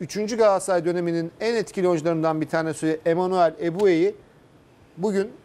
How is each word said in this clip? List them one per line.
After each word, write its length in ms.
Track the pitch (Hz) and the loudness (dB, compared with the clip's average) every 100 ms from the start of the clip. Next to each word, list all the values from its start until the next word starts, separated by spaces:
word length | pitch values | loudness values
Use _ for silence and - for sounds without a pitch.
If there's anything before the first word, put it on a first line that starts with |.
üçüncü 360 | 160 196 214 226 | -10 -6 -4 2
Galatasaray 480 | 214 190 190 180 | 4 4 2 0
döneminin 480 | 165 175 170 170 165 - | 0 -2 -2 -2 -4 -4
en 140 | 220 | -2
etkili 340 | 233 190 - 180 | -2 -4 -2 0
oyuncularından 520 | 170 160 165 160 156 | 2 0 0 0 -2
bir 80 | 151 | -2
tanesi 520 | 165 160 151 160 156 170 | -2 -2 -2 -2 -2 0
Emmanuel 480 | 165 185 185 165 160 | 0 0 2 2 2
Eboué'yi 520 | 170 170 208 165 190 208 - - - - _ _ - - | -4 0 2 4 2 -2 -12 -20 -20 -20 _ _ -20 -6
bugün 340 | 202 196 214 254 | -2 -2 -2 -8